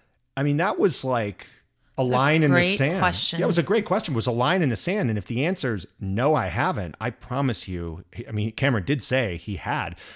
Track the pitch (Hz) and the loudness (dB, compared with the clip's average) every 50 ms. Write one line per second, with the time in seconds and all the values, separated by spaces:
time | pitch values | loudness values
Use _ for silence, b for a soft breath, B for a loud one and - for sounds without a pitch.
0 | b b b b _ _ _ 135 139 147 143 147 170 202 359 381 - 185 147 - | b b b b _ _ _ -2 0 2 2 2 2 0 2 2 2 2 2 0
1 | - 131 127 120 110 104 101 - - - - _ _ _ _ _ _ _ _ - | -2 -2 -2 0 -2 -4 -6 -10 -14 -20 -20 _ _ _ _ _ _ _ _ -2
2 | 131 123 123 123 135 147 156 160 156 147 - 175 175 180 196 - 135 147 180 190 | 0 2 2 4 4 4 4 6 6 6 6 6 4 4 2 2 2 0 2 2
3 | 185 180 170 - - - - 170 180 247 175 170 147 - 202 240 233 - 180 220 | 0 0 0 -2 -4 -4 -2 0 0 2 2 2 2 2 2 0 0 0 -2 -2
4 | - - 139 113 107 127 117 117 123 139 175 190 170 135 113 - - 170 190 214 | 0 0 -2 0 0 0 0 2 2 2 4 4 2 2 0 0 -2 -2 -2 0
5 | 175 120 110 104 98 - 117 120 139 170 190 - - 127 113 98 87 - _ - | 0 0 0 -2 -2 -2 -2 0 0 0 0 -2 -2 -2 -2 -4 -6 -10 _ -8
6 | 98 95 95 107 127 147 156 135 104 92 80 110 139 175 175 113 175 82 - - | -4 -2 0 2 2 2 2 2 2 0 0 0 0 0 0 -2 -4 -6 -6 -6
7 | 110 123 117 - - - 123 135 143 131 110 - - - 90 87 85 82 82 87 | -8 -8 -8 -8 -10 -6 -4 -2 0 0 -2 -4 -6 -8 -6 -6 -6 -6 -8 -10
8 | - - - - 117 - 117 107 104 113 - - 131 139 127 107 90 - 147 127 | -12 -14 -14 -14 -10 -6 -4 -2 -2 -2 -2 0 0 0 2 0 0 -2 -2 -2
9 | - - 127 131 123 101 87 85 - - 98 82 - 104 139 147 95 - 87 B | -2 -2 -2 -2 -2 -2 -4 -6 -8 -8 -8 -6 -6 -4 -4 -4 -6 -8 -10 B
10 | B B B | B B B